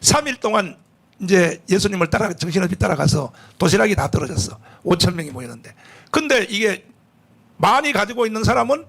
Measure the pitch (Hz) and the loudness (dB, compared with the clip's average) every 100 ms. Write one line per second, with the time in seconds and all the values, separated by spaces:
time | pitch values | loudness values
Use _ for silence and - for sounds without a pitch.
0 | - 302 294 247 226 214 190 - _ _ | 2 0 0 -4 -2 0 -2 -8 _ _
1 | _ _ 190 190 170 - - 185 202 190 | _ _ 2 4 4 -2 -2 0 0 -2
2 | 165 - 214 170 165 170 185 185 202 151 | 0 0 -2 -4 -4 -2 -2 0 0 2
3 | 143 160 131 - - _ 185 185 214 196 | 2 0 -2 -12 -20 _ 2 4 2 0
4 | 143 - 143 147 92 - - - - 175 | 0 -2 -4 -6 -6 -10 -20 -12 -2 0
5 | 180 175 151 127 120 117 - - - - | 0 -2 -8 -12 -14 -16 -20 -20 -20 -20
6 | - - 311 262 190 202 214 185 _ _ | -4 -4 0 0 0 -2 -2 -2 _ _
7 | _ _ _ _ _ _ 175 247 294 233 | _ _ _ _ _ _ 2 4 2 0
8 | 208 240 226 220 208 254 233 294 | -2 -2 -2 0 0 2 2 -2